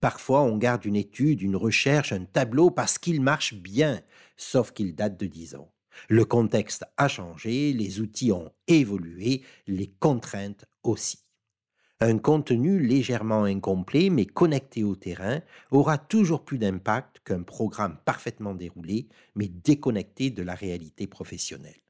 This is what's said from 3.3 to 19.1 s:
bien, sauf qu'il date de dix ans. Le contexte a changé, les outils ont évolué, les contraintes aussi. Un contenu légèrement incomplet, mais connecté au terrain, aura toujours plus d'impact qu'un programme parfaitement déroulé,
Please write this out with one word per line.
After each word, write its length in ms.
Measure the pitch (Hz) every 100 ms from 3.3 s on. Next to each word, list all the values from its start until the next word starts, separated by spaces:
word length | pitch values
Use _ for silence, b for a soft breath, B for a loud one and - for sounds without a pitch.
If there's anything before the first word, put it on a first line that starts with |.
| 156 -
bien, 480 | 104 90 104 151 110 - b b b
sauf 340 | - 135 113
qu'il 220 | - 98
date 260 | 78 104 95
de 60 | 98
dix 280 | 82 82 67
ans. 140 | 78 _ _ B B
Le 160 | 110
contexte 640 | 110 120 110 110 104 - - -
a 100 | 139
changé, 680 | - 90 80 110 123 147
les 260 | 131 101 95
outils 320 | 110 - 127
ont 180 | 92 82 _ -
évolué, 760 | 165 120 98 82 87 107 131 B B -
les 220 | 95 95 _
contraintes 640 | 156 127 - 104 101 101 _ _
aussi. 340 | 120 107 - - _ _ _ _ _ _ _ _
Un 160 | 113 113
contenu 640 | 110 156 147 117 143 196
légèrement 640 | 131 135 123 120 110 110
incomplet, 640 | 104 98 92 95 90 143 190
mais 160 | 165
connecté 600 | 98 - 175 143 - -
au 120 | 104 95
terrain, 440 | - 87 95 143 - B B
aura 280 | 135 147 151
toujours 480 | - 220 190 160 -
plus 100 | 135
d'impact 640 | 107 95 92 110 - _
qu'un 200 | - 92
programme 560 | 87 - 110 - 104 76 -
parfaitement 480 | - - - 104
déroulé, 560 | 95 87 87 82 107 -